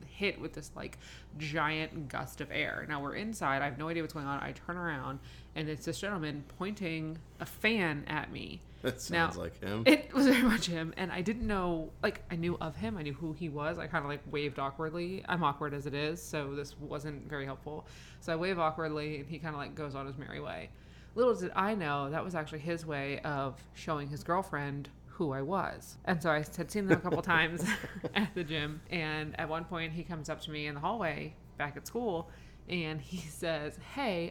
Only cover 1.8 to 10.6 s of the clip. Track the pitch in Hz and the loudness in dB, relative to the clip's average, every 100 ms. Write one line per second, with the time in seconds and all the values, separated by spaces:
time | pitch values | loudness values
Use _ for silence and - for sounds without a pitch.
1.8 | 160 - 139 - 131 - 143 - 147 - | -2 -4 -4 -4 -4 -6 -2 0 0 0
2.8 | - 147 139 - 214 220 151 135 143 127 | -2 -2 -2 -2 -4 0 2 4 2 0
3.8 | 156 170 156 160 139 139 139 135 - 175 | -2 0 -2 -2 -2 -2 -2 -6 -6 -2
4.8 | 170 143 131 139 - - - 156 156 151 | 0 0 -2 -6 -8 -14 -10 -4 -2 -2
5.8 | - 160 196 202 156 147 135 - 190 208 | -2 -2 -2 0 0 -2 -6 -4 -4 -2
6.8 | 180 160 156 160 - - - - 214 226 | -2 0 -2 -4 -10 -8 -8 2 4 4
7.8 | 170 147 - 151 - - 90 - - - | 4 2 -2 -2 -2 -6 -8 -10 -14 -2
8.8 | 131 123 - 170 165 87 85 - 95 107 | -2 -2 0 2 2 2 -4 -4 -2 6
9.8 | 117 311 - 269 277 254 240 220 | 10 10 8 6 8 10 8 6